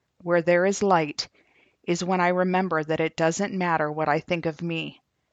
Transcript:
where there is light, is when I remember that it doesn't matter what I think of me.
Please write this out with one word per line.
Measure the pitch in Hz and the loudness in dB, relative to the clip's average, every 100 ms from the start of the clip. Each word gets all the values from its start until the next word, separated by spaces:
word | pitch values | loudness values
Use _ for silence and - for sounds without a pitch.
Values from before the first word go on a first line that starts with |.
| _ _ | _ _
where | 175 175 | 0 0
there | 165 175 190 | 4 4 2
is | 196 | 2
light, | 202 175 151 - - _ _ _ _ _ - | 2 2 2 -6 -10 _ _ _ _ _ -4
is | 170 | -2
when | 180 185 | -2 0
I | 175 | 2
remember | 180 185 185 190 160 | 2 2 0 0 -2
that | 151 156 | -2 -2
it | 160 - | -2 0
doesn't | 160 160 202 | 0 0 -4
matter | 190 175 160 151 | -2 0 0 -2
what | 151 151 | -2 0
I | 156 | 0
think | - 175 160 | -2 -4 -4
of | 151 | -4
me. | 170 165 151 - _ _ _ | -6 -6 -8 -14 _ _ _